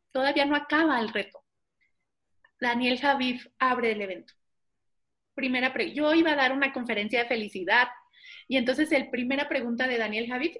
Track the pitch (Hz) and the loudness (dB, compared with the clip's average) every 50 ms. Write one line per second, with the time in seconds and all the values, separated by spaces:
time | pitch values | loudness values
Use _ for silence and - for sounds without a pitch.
0 | _ _ - 262 262 277 285 294 277 285 294 285 294 294 302 302 330 311 277 240 | _ _ -2 0 0 2 2 2 2 2 2 0 0 0 2 2 4 4 2 0
1 | 220 214 - 214 190 - - - _ _ _ _ _ _ _ _ _ _ _ _ | -2 -2 -4 -4 -6 -6 -10 -20 _ _ _ _ _ _ _ _ _ _ _ _
2 | _ _ _ _ _ _ _ _ _ _ _ - 254 240 240 240 254 247 254 254 | _ _ _ _ _ _ _ _ _ _ _ -6 -2 -2 0 0 0 0 0 0
3 | - 285 277 254 254 254 247 - - - _ - 269 254 254 247 240 226 214 208 | 2 2 2 2 2 -2 -2 -4 -8 -12 _ -2 0 0 2 2 0 -2 -2 -2
4 | 202 190 180 170 - _ - _ _ _ _ _ _ _ _ _ _ _ _ _ | -4 -8 -8 -12 -14 _ -20 _ _ _ _ _ _ _ _ _ _ _ _ _
5 | _ _ _ _ _ _ - - 277 262 254 254 247 262 254 240 220 165 - 277 | _ _ _ _ _ _ -10 -6 -4 -2 0 0 0 0 0 -2 -4 -4 -2 0
6 | 302 302 311 330 330 320 302 285 262 254 269 277 277 277 277 262 240 240 226 202 | 2 4 4 4 4 4 4 4 2 2 2 2 0 0 -2 -4 -4 -4 -2 -2
7 | 208 214 - 240 240 240 254 226 214 202 - 202 180 175 208 240 247 247 - - | -2 0 0 0 0 0 -2 -4 -4 -6 -8 -6 -2 2 4 4 4 2 0 -14
8 | _ _ _ _ - - - - - - 247 262 240 247 262 - 311 311 320 269 | _ _ _ _ -20 -20 -20 -18 -8 -2 0 0 2 2 2 0 2 2 2 0
9 | 262 - - 240 247 247 277 277 294 294 320 277 233 240 240 233 254 262 247 233 | 0 0 -4 -4 -2 -2 -2 -2 -2 -2 -2 -4 -2 -2 -2 -2 -2 -2 0 -2
10 | 220 208 208 214 233 233 247 247 277 339 - | -2 -2 -2 -4 -4 -4 -4 -4 -4 -4 -6